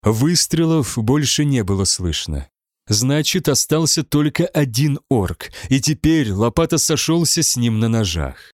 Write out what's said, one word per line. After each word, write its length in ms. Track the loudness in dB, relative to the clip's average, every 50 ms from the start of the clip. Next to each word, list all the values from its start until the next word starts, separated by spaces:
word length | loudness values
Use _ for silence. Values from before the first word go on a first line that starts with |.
| 0
Выстрелов 920 | 0 0 2 2 2 2 0 0 0 0 0 2 2 2 0 0 -2 -4
больше 480 | -4 0 0 2 2 2 0 0 0 0
не 180 | 2 2 0 0
было 200 | 0 0 0 0
слышно. 640 | 0 -2 -2 -2 -4 -4 -4 -6 -6 -6 -8 -8 _ _ _ _ _ _ _ _
Значит, 600 | -2 -2 0 2 2 0 0 0 0 -2 -2 0
остался 560 | 0 0 0 0 0 0 0 2 0 0 -2 -2
только 420 | _ 0 0 0 0 0 0 -2
один 520 | 0 _ 0 -2 0 0 0 0 0 0 -2 _ _
орк, 420 | 0 0 0 -2 -4 _ -12 -18 -16 -14 -4 0
и 100 | 0 0
теперь 520 | 0 0 -4 0 2 2 2 2 2 0
Лопата 480 | 0 0 0 0 2 0 0 2 0 0
сошёлся 640 | 0 0 -2 -2 0 0 0 0 2 0 0 0 0
с 120 | 0 0
ним 240 | 0 0 0 2 0
на 80 | 0
ножах. 640 | 2 2 0 0 0 -2 -4 -4 -6 -8 -12 -20 -20 _